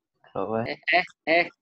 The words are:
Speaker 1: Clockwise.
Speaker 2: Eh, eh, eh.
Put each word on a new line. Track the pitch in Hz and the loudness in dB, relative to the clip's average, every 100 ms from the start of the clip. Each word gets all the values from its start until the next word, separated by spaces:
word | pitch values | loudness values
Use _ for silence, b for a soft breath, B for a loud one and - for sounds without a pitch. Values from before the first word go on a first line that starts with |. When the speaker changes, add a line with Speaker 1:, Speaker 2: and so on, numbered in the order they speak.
| _ _ - | _ _ -12
Speaker 1:
Clockwise. | - 98 113 127 | -6 -4 -2 -4
Speaker 2:
Eh, | 147 - | -6 0
eh, | 170 175 _ - | 0 0 _ 0
eh. | 170 170 _ | 2 2 _